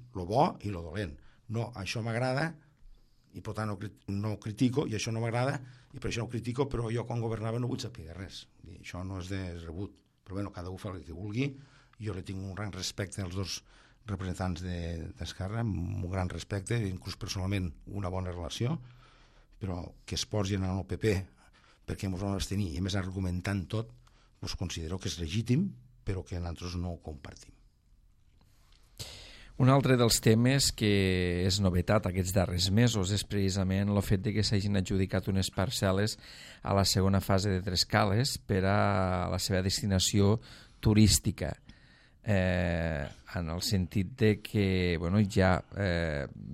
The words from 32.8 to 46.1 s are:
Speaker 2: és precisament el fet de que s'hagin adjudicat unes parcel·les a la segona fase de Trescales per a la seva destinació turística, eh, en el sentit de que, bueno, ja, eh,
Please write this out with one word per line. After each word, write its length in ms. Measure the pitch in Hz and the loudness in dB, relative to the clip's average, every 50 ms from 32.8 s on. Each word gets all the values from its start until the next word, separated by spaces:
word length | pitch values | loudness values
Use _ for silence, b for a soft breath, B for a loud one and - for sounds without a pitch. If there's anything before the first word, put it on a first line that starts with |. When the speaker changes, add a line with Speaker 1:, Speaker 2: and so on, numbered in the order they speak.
| 123 120 117 104 90 90 104 | 6 6 4 2 0 2 0
Speaker 2:
és 100 | 101 - | -2 -2
precisament 720 | - - 101 98 95 92 98 95 92 95 98 101 101 101 | -2 -2 0 0 2 2 0 0 2 2 2 2 2 2
el 80 | 101 95 | 2 4
fet 220 | - 107 92 - | 2 0 0 0
de 80 | 110 98 | 0 0
que 80 | 107 104 | 0 0
s'hagin 380 | - 110 98 98 101 101 98 | 2 2 2 2 2 0 0
adjudicat 480 | 92 - 101 95 95 92 - 95 - - | 0 2 2 2 2 2 0 -2 0 0
unes 200 | 95 95 90 - - | 0 0 0 0 0
parcel·les 640 | - 92 - - - 104 95 92 98 104 107 - - B B B B B B B B | 0 0 0 0 2 2 2 4 2 2 0 -2 -6 B B B B B B B B
a 120 | B - 101 | B 2 4
la 80 | 98 98 - | 4 4 4
segona 320 | - 95 95 98 98 95 - | 4 4 4 4 4 2 4
fase 300 | - 98 95 101 104 92 | 4 2 2 4 2 0
de 80 | 90 92 | 0 0
Trescales 720 | 98 92 - - - - 104 107 101 95 113 135 135 - - | 0 0 0 0 4 4 4 4 4 4 2 2 0 -2 -6
per 280 | - - 101 95 92 | -4 0 0 2 4
a 140 | 95 101 104 104 101 98 98 92 92 90 90 87 87 | 4 4 4 4 4 4 2 2 2 0 0 0 -2
la 80 | 90 92 | -2 -2
seva 220 | - - 98 92 92 | -2 0 0 2 2
destinació 800 | 98 - - - 101 95 92 - - - 101 98 98 110 110 B B B B B B B B | 2 0 0 0 2 2 4 4 4 4 4 6 6 4 2 B B B B B B B B
turística, 720 | - 110 107 107 110 101 - - - 110 85 - 87 - - - b b b b b b b b b b b b - | 4 6 8 10 8 8 8 4 2 0 -4 -2 -4 -6 -6 -8 b b b b b b b b b b b b -2
eh, 800 | 113 104 95 92 92 92 90 90 87 85 82 82 82 80 71 71 - - - - - - 92 | 0 2 4 4 2 2 2 0 0 0 0 0 -2 -2 -4 -4 -8 -10 -16 -18 -8 -8 -6
en 140 | 87 80 82 | -4 -4 -4
el 80 | 90 | -4
sentit 560 | - - 107 92 90 - - 104 92 90 - - | -2 0 2 0 0 0 0 -2 -2 -2 0 2
de 220 | 110 107 104 - | 4 4 4 2
que, 560 | - - - 107 98 95 95 92 90 87 85 80 | -2 -2 0 2 2 4 2 2 2 2 0 0
bueno, 240 | 85 85 98 107 | 0 2 4 4
ja, 380 | 107 95 - 95 92 92 90 - - - - 98 | 4 4 4 4 6 6 6 4 0 -4 -6 -2
eh, 480 | 101 92 85 85 85 80 | 0 0 2 0 0 0